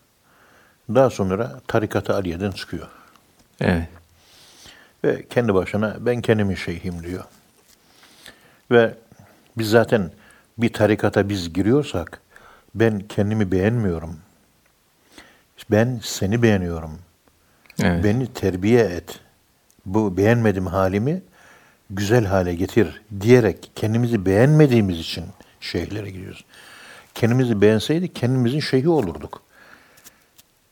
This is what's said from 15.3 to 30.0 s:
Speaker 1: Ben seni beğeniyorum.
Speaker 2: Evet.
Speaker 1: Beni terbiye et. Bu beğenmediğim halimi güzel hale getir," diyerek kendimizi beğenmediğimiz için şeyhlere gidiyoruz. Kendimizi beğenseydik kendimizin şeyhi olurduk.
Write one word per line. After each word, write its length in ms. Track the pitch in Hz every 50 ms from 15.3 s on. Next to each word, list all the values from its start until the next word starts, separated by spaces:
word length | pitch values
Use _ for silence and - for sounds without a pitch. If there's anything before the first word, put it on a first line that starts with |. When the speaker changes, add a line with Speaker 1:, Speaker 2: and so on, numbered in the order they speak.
| _ _ _ _ _ - - -
Speaker 1:
Ben 280 | 107 107 117 127 127 110 -
seni 380 | - - - 101 95 110 120
beğeniyorum. 580 | 117 113 104 92 90 85 85 80 82 80 78 82 - _ _ _ _ _ _ _ _ _ _ _ _ - _ -
Speaker 2:
Evet. 220 | 104 92 87 85 98
Speaker 1:
Beni 300 | 104 110 131 131 - -
terbiye 500 | - 107 95 90 90 95 107 120 120 110
et. 360 | 92 87 82 - - - - _ _ _ _ _ _ _ _ _ _ _ _ _
Bu 320 | 95 92 110 107 101 90 95
beğenmediğim 500 | 98 110 120 120 113 107 95 95 92 95
halimi 540 | 92 95 95 92 98 101 117 143 175 185 - _ _ _ - - - _ _ _ _ _ _ -
güzel 360 | 98 98 101 95 117 123 107
hale 300 | 92 98 95 90 90 87
getir," 460 | 82 95 - - 117 98 80 - - - _ 107 98
diyerek 500 | 98 113 127 127 113 95 82 - - - _
kendimizi 500 | - 107 107 110 117 123 117 120 104 87
beğenmediğimiz 760 | 95 95 104 127 147 156 156 151 135 120 113 104 95 85 82
için 260 | 82 - - 90 82 95 - _ - _ _ _
şeyhlere 500 | - - - 90 82 80 101 107 101 101
gidiyoruz. 360 | 95 92 95 95 - - - _ - - - - - - - - - - - _ _
Kendimizi 460 | - 120 110 120 131 131 120 110 98
beğenseydik 540 | 101 107 110 107 - - 151 170 185 - -
kendimizin 440 | - 127 120 131 131 120 117 139 156
şeyhi 300 | - - - - 131 175
olurduk. 520 | 165 147 107 85 76 73 - - - - - _ _ _ - - - - _ _ _ -